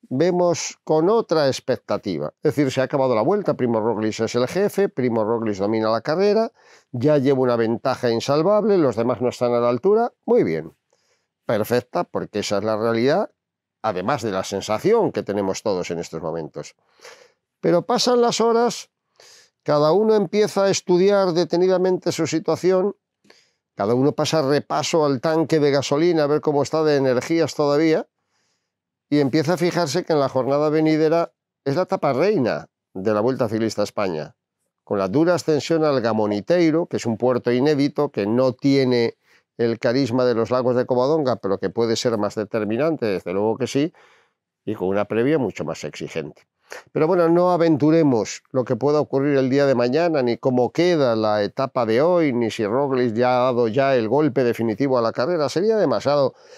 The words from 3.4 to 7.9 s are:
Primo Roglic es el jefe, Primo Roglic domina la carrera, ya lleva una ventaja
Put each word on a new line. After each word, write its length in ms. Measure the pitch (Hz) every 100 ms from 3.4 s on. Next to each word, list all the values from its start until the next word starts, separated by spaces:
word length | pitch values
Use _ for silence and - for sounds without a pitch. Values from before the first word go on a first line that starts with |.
| 180 -
Primo 260 | 127 113
Roglic 400 | 110 104 110 104
es 120 | 113
el 140 | 123 123
jefe, 400 | 180 202 - 196
Primo 380 | - 127 113 107
Roglic 320 | 117 113 98
domina 320 | 101 110 110
la 100 | 113
carrera, 540 | 127 160 202 208 226 - _ - _
ya 240 | 127 139 151
lleva 240 | 131 135
una 160 | 127 120
ventaja 520 | 113 113 135